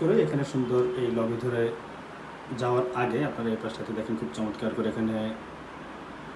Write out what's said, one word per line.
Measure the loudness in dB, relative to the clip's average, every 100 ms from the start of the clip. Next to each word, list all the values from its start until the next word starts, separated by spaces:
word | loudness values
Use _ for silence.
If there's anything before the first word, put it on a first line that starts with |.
করে | 6 6
এখানে | 6 2 2
সুন্দর | 0 4 4 4 2
এই | 2 2
লবি | 2 0
ধরে | 0 2 2 0 -10 -12 -12 -14 -12 -12 -8 -2
যাওয়ার | 2 2 2 2
আগে | 2 2 0
আপনারা | 0 -2
এই | 0
পাশটাতে | -2 -6 -4 -4
দেখেন, | -2 -2
খুব | -2 -2
চমৎকার | -4 -2 -2 0
করে | 0
এখানে | 2 2 2 -2 -4 -10 -12 -14 -12 -12 -12 -12 -12 -12